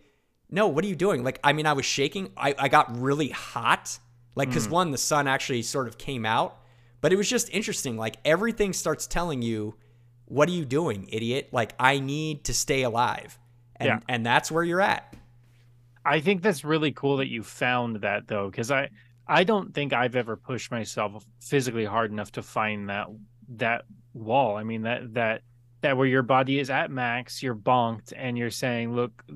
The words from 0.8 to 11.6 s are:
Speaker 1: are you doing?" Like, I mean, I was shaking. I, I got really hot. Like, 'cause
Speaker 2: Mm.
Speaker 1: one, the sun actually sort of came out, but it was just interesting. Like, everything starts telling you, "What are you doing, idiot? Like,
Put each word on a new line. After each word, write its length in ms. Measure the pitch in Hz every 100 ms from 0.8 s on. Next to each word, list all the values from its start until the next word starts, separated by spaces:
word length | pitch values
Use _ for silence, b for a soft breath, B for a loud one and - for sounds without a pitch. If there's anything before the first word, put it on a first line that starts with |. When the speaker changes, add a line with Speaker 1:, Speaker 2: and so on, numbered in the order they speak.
Speaker 1:
are 40 | 196
you 80 | 160
doing?" 280 | 190 160
Like, 160 | 123 127
I 100 | 143
mean, 140 | 151 156
I 60 |
was 120 | 139 127
shaking. 460 | - 143 202 190 -
I, 200 | 131 139
I 100 | 139
got 300 | 151 143 117
really 300 | 131 143 151
hot. 680 | - - - 117 165 - - - _ _
Like, 180 | - 139
'cause 160 | 127 110
Speaker 2:
Mm. 40 |
Speaker 1:
one, 180 | 170 180
the 60 | 127
sun 300 | - 151 143
actually 340 | 135 - 123
sort 260 | 117 143 120
of 120 | -
came 260 | - 131 110
out, 320 | 127 135 - b b b b
but 140 | 147
it 40 | 190
was 120 | 196
just 180 | 240 -
interesting. 440 | 180 214 190 139 113
Like, 200 | 110 - 147
everything 480 | 165 226 226 202
starts 320 | 175 170 151 -
telling 380 | 180 175 135
you, 320 | 117 110 107 - b b b b -
"What 220 | 127 156
are 60 |
you 100 | 180
doing, 460 | 139 135 170 101 95
idiot? 380 | 113 113 131 -
Like, 220 | 127